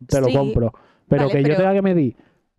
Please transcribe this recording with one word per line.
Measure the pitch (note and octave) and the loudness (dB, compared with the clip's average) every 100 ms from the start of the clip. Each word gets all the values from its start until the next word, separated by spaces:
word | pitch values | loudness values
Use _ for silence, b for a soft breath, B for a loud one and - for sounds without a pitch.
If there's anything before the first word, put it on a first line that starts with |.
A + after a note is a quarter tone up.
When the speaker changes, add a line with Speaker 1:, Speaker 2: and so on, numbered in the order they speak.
| B2+ | -4
Speaker 1:
te | C#3 | -2
lo | B2+ | 0
Speaker 2:
Sí. | C3+ | 0
Speaker 1:
compro. | C#3 A2+ A2+ b b b _ | -2 -2 -4 b b b _
Pero | C#3+ | 0
Speaker 2:
Vale, | C#3 | 0
Speaker 1:
que | C#3 | 0
yo | C#3+ | 0
Speaker 2:
pero | D3+ | 0
Speaker 1:
tenga | F#3+ | 0
que | G3 | 0
medir, | G3 F3 B2+ - b b b | 0 0 -2 -6 b b b